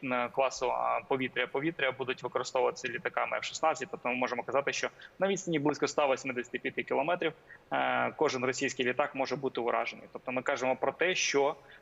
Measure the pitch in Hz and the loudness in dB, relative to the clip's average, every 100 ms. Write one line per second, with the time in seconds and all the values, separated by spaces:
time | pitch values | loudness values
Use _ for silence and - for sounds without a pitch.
0 | 131 123 120 - 131 - 123 123 120 117 | -2 -2 0 2 0 2 0 0 0 0
1 | - 135 127 127 123 139 156 - 135 127 | 0 -2 0 -2 -2 0 -2 0 -2 -2
2 | 127 131 123 123 123 131 123 123 127 120 | -4 -4 -4 -4 0 2 2 2 -4 -4
3 | 123 120 120 117 - - 160 151 123 - | -2 0 0 -2 -4 0 2 2 -4 -6
4 | 123 127 127 123 117 131 135 - 127 - | -2 0 0 -2 0 0 0 -2 -4 -6
5 | - - 190 196 - 156 147 139 143 - | -16 -2 0 0 0 0 2 2 0 2
6 | 143 127 135 123 120 127 135 - - 131 | 2 2 -2 -6 -4 -4 -4 -4 0 0
7 | 151 175 165 - - - - 135 131 123 | 2 0 -2 -4 -14 -20 -4 0 2 2
8 | 120 - 151 127 131 123 135 - 123 127 | 0 2 0 2 0 0 0 0 0 2
9 | 143 135 127 127 135 127 117 113 117 110 | 0 -2 -2 -2 -2 -2 0 0 -2 -6
10 | 104 - - 127 131 131 131 127 135 - | -12 -12 -6 -4 0 0 2 2 0 0
11 | 170 180 - 139 139 165 - - | 0 2 2 4 2 0 -10 -20